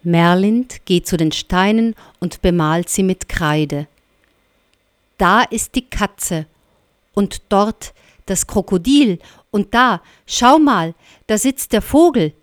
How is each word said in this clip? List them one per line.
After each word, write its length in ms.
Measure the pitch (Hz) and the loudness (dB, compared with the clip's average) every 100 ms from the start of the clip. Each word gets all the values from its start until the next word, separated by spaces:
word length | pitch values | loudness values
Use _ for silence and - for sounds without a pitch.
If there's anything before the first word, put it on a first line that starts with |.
Merlind 800 | 175 170 170 180 202 226 254 - - | 0 2 4 4 2 0 -4 -12 -2
geht 200 | 180 - | -2 0
zu 100 | 170 | -2
den 140 | 156 | -2
Steinen 640 | 147 - 185 196 220 226 220 - _ | -4 -4 0 2 2 0 -4 -18 _
und 240 | 185 - | -10 -2
bemalt 460 | 190 175 156 165 175 | 0 0 0 -2 -2
sie 160 | - | -2
mit 240 | 190 185 - | -2 -2 -6
Kreide. 580 | - 160 151 147 143 151 _ _ _ _ _ _ _ _ _ _ _ _ _ | -4 -2 -2 -2 -4 -10 _ _ _ _ _ _ _ _ _ _ _ _ _
Da 220 | 180 208 | 2 2
ist 320 | 254 226 - | 0 -4 -6
die 100 | - | -8
Katze 640 | - - 202 _ - 170 156 _ _ _ _ _ _ | -6 -4 -4 _ -8 -6 -8 _ _ _ _ _ _
und 300 | - 202 - _ | -4 -4 -6 _
dort 420 | 196 208 - - _ _ _ | 0 0 -4 -14 _ _ _
das 220 | - 185 - | -8 -6 -4
Krokodil 720 | 214 185 185 170 285 262 180 - - _ | -4 -2 -4 2 2 2 0 -8 -20 _
und 240 | 208 202 | -4 -2
da, 260 | 233 254 185 _ _ | 0 2 0 _ _
schau 340 | _ - 240 311 | _ 0 4 6
mal, 360 | 294 214 165 165 _ _ - | 4 2 -2 -8 _ _ -4
da 100 | 214 | -2
sitzt 380 | 262 269 - | 0 -4 -2
der 80 | 220 | -2
Vogel. 500 | - 277 339 254 156 - | 0 4 4 4 -2 -4